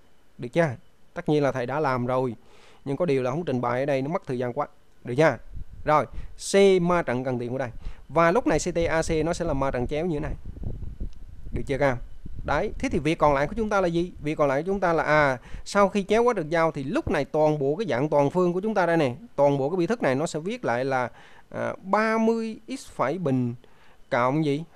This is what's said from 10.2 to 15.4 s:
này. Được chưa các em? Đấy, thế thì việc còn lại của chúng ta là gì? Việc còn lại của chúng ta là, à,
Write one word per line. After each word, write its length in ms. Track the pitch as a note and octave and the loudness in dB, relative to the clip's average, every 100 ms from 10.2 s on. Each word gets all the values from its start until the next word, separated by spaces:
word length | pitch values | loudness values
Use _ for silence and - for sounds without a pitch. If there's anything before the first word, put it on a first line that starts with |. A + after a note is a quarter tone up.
này. 140 | D3 - - - - - - - - - - - - | -4 -8 -10 -8 -8 -6 -8 -6 -8 -8 -12 -12 -8
Được 100 | - A#2 | -6 -4
chưa 120 | C3 | 0
các 100 | C#3 | 0
em? 80 | B2+ - - - - | 0 -6 -12 -10 -8
Đấy, 280 | - C#3+ G#3+ - | -4 -2 -2 -4
thế 100 | C4+ | -2
thì 100 | G3 | -2
việc 200 | D3 E3+ | -2 2
còn 160 | D3+ | 4
lại 120 | C#3 C#3+ | 4 0
của 80 | G#3 | -2
chúng 120 | G#3+ | 0
ta 120 | G#3 | 2
là 80 | F#3 | 2
gì? 240 | E3 F3 - | 0 -2 -4
Việc 180 | D3+ D#3 | -6 0
còn 100 | D3 | 2
lại 140 | C3+ | 2
của 40 | E3+ | 0
chúng 140 | G3 | 0
ta 120 | F#3 | 2
là, 100 | E3 | 2
à, 360 | C#3 D3+ C#3+ B2+ | 4 4 4 0